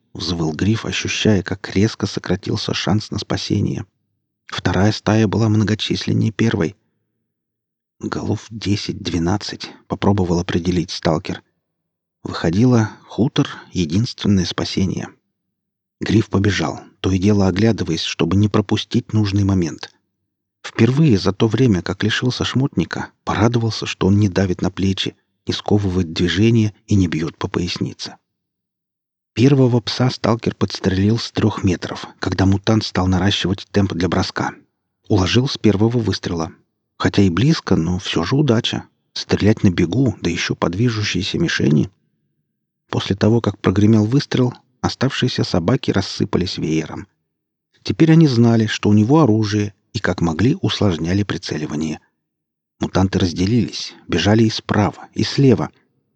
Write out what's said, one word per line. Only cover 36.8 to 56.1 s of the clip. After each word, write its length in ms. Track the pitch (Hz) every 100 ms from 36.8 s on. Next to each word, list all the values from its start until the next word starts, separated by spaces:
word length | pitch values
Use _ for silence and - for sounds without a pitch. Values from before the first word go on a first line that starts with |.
| _ -
Хотя 240 | 98 101
и 60 | 98
близко, 460 | 85 135 165 - 90
но 240 | 82 92
все 240 | - -
же 120 | - 139
удача. 500 | 147 113 - 87 - _ _
Стрелять 500 | - - 87 98 110
на 60 | 104
бегу, 460 | 87 82 101 135 101
да 80 | 85
еще 260 | 82 - -
по 140 | 87
движущейся 680 | 90 123 110 101 87 - 80
мишени. 520 | 82 - - 73 - _ _ _ _ _ _ _ _ _ -
После 260 | 120 - 98
того, 260 | 107 117
как 160 | 104 -
прогремел 460 | - 95 104 113 107
выстрел, 480 | 139 - 127 127 120 _ _
оставшиеся 640 | 95 - 131 - 127 -
собаки 480 | 117 90 85 131 -
рассыпались 640 | 98 90 - 104 87 90 -
веером. 500 | 80 78 76 69 - _ _ _ _ _ _ _
Теперь 280 | - - 160
они 160 | 160 156
знали, 380 | 117 117 117 110
что 220 | - 104
у 40 |
него 280 | 104 107 156
оружие, 520 | 135 107 104 104 104 - _
и 60 | -
как 220 | 95 92
могли 360 | 85 80 120 185
усложняли 640 | - - 104 82 80 98
прицеливание. 760 | 101 82 - 78 151 151 160 156 _ _ _ _ _ _ _ -
Мутанты 400 | 110 - 95 95
разделились, 760 | 90 80 92 120 92 - - - -
бежали 360 | 87 90 110
и 60 | 113
справа, 580 | - - - 101 - -
и 100 | -
слева. 460 | - - 139 95 76 _ _ _ _